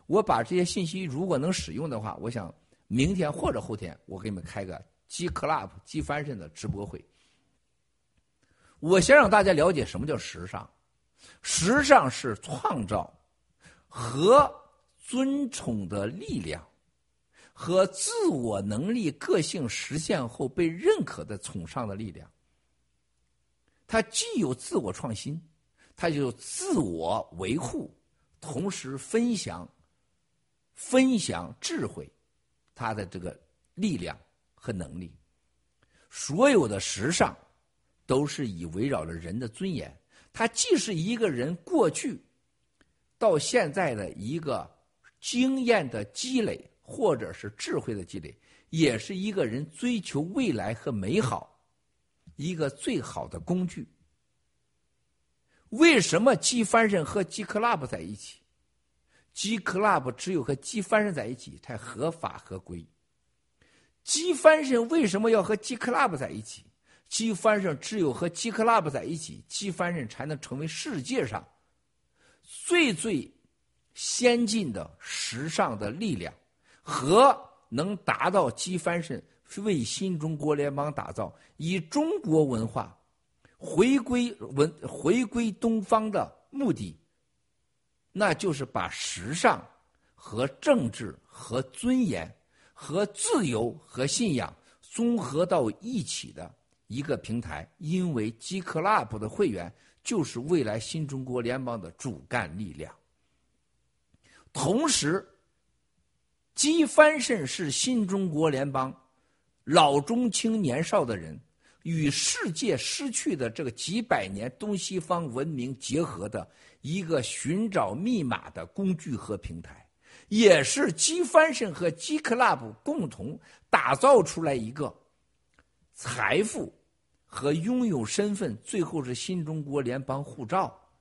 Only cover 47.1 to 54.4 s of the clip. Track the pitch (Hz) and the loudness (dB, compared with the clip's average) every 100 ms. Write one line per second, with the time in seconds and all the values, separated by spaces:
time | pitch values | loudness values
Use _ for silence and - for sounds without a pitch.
47.1 | 135 95 90 104 - - 175 117 104 87 | 2 -2 -8 -12 -10 -4 -4 -4 -6 -8
48.1 | 95 78 - _ _ _ 160 151 110 - | -12 -12 -20 _ _ _ 2 4 2 -4
49.1 | 190 208 196 127 120 156 - 247 240 - | -6 -4 0 0 -2 -6 -4 -2 -2 -2
50.1 | 139 165 214 247 117 95 113 - 113 95 | -4 -2 0 0 0 -2 -4 -4 -4 0
51.1 | 175 131 98 - _ _ _ _ _ _ | 0 0 -4 -8 _ _ _ _ _ _
52.1 | _ - - 151 175 143 - - 202 - | _ -20 -8 -6 -2 -4 -4 -4 -2 -4
53.1 | - 65 85 - 180 180 - - _ _ | -8 -8 -10 -4 -2 -2 -6 -14 _ _
54.1 | _ _ _ | _ _ _